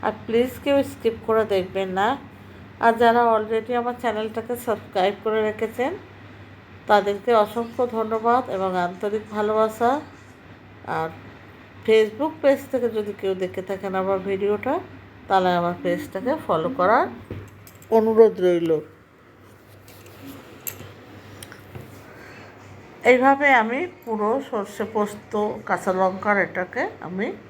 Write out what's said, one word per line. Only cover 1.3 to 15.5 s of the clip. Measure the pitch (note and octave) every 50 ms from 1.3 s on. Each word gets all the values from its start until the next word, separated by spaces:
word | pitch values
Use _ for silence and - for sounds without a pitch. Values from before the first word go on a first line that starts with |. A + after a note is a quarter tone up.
| A3 A3 G#3+ G#3+ G3+
দেখবেন | F#3+ F3+ F#3 - F#3+ G3 F#3 F#3 F#3+
না। | G3+ A3+ C4+ C#4 - - - - - - - - - - - - -
আর | A#3 A3+ A3+
যারা | A#3+ A#3 A3+ A#3+ A#3+ A#3 A3+
already | G#3+ G#3+ G#3+ A3+ A3 A3 A#3 B3 A#3+
আমার | A#3 B3 A#3+ A#3+
চ্যানেলটাকে | - A#3 G#3 G#3+ A3 A3 A3 A#3 A3+ - B3 A#3 -
সাবস্ক্রাইব | B3 G#3+ G3+ - - - G3+ F#3 G3 G3+ G3+ -
করে | A3 G#3+ A3 G#3+ G#3+
রেখেছেন | G#3 G#3+ A3+ A3 A3+ - A#3+ C#4+ F#4 G#4 - - - - - - - - - - - - - - - - - -
তাদেরকে | G#3+ G#3 G3 G3+ G3+ G3+ - - A#3 A3 G#3
অসংখ্য | G#3 - A#3 A#3 A3+ A#3 - B3 A#3+ A3+
ধন্যবাদ | A3+ A3 A3 A3+ A3 A3 A#3 A#3+ B3+ B3+ - -
এবং | F#3+ F#3+ F#3+ F#3 F3+ F3
আন্তরিক | F3 F#3 F#3 - G#3 G#3 A3 G#3 - G#3
ভালোবাসা। | G#3 G#3+ G#3 G#3+ G#3+ A3 A3 A3 - A#3+ A#3+ C4+ D4+ D4+ - - - - - - - - - - - - - - - - - D#3+ D#3+
আর | D#3+ D#3+ E3 - - - - - - - - - - - - - -
Facebook | - A3 A3 A3 G#3 G#3+ - C#4+ D#4+ D#4+ -
পেজ | - C#4 C#4 C#4 C#4 -
থেকে | - B3+ A#3 A#3 G#3+
যদি | A3 G#3 G#3 G3+ -
কেউ | - F#3+ F#3+ F#3
দেখে | F#3 F3+ F#3 G3 F#3 F#3+
থাকেন | G3 F#3 G3 G3 F#3 F#3+
আমার | F#3 F#3+ G3 F#3+ F3+ G3
ভিডিওটা, | G3 F#3+ G3+ G3+ G#3 G#3 - B3+ D4 F4+ - - - - - - - - - -
তাহলে | G3 F#3+ F#3 F3+